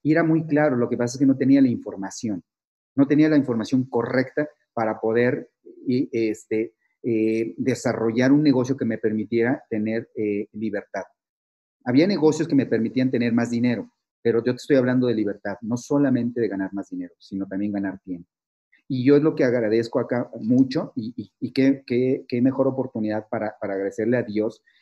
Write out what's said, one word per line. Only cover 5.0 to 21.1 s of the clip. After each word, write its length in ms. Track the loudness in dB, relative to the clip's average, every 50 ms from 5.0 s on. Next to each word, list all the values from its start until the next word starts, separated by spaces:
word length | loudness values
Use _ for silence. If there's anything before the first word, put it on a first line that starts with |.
poder, 500 | -2 0 2 2 2 2 0 -2 -8 _ _ _ _ -20 -20 -12 -4
y, 220 | -2 -2 -2 -2 -2 -2
este, 600 | -2 -2 -2 -2 -6 -6 -4 -4 -2 -4 -4 _ _ _ _ _ _ -4
eh, 520 | -2 0 0 2 0 0 0 -2 -4 -6
desarrollar 760 | -4 -2 -2 -2 -2 -2 -4 -2 0 -2 -2 0 2 4 4
un 120 | 4 4 4
negocio 340 | 4 4 2 2 0 -2
que 80 | -4 -2
me 140 | -4 -4 -2
permitiera 680 | -2 -2 -2 -2 -4 -2 0 0 2 0 0 -4 -6 -6
tener, 400 | -6 -4 -2 -2 -4 -4 -6 _ -8
eh, 340 | -4 -4 -2 -2 -4 -6 -8 -8
libertad. 520 | -8 -6 -6 -6 -6 -10 _ -10 -10 -10 -10 _ _ _ _ _ _ _ _ _ _ _ _ _ _ -4
Había 240 | 2 4 4 4
negocios 400 | 4 2 2 2 2 2 2 -2
que 80 | 0 2
me 120 | 0 2
permitían 440 | 2 0 -2 -2 -2 -2 0 0 0
tener 220 | 0 0 0 2 2
más 180 | 0 0 0
dinero, 400 | 0 0 0 0 0 -2 -4 -10 _ _ _ _ _ _
pero 240 | -2 0 0 2 0
yo 80 | 0 -4
te 40 |
estoy 200 | -4 -2 0 2
hablando 300 | 2 2 2 2 2 2
de 80 | 2 0
libertad, 420 | 0 -2 -2 -4 -6 -8 -10 -10 -8 -6
no 160 | -6 -6 -6
solamente 640 | -4 -2 0 2 2 2 2 0 0 -2 -2 -2 -2
de 60 | -2
ganar 260 | -2 -4 -6 -4 -6
más 160 | -8 -10 -8
dinero, 240 | -10 -10 -10 -12 _ _
sino 280 | -18 -10 -8 -8 -6
también 260 | -6 -4 -4 -4 -2 -2
ganar 280 | -2 -4 -4 -6 -10
tiempo. 280 | -12 -12 -12 -12 -12 _ _ _ _ _ _ _ _ _ _ _ _
Y 160 | -6 -4 0 4
yo 140 | 6 6
es 60 | 6 4
lo 120 | 2 0
que 100 | 2 0
agradezco 540 | 2 2 0 0 2 2 2 0 0 -2 -4
acá 320 | -2 -2 -2 -4 -4 -6 -10 -8
mucho, 520 | -2 2 4 4 4 4 2 -4 -4 -4 -8
y, 200 | -8 -8 -8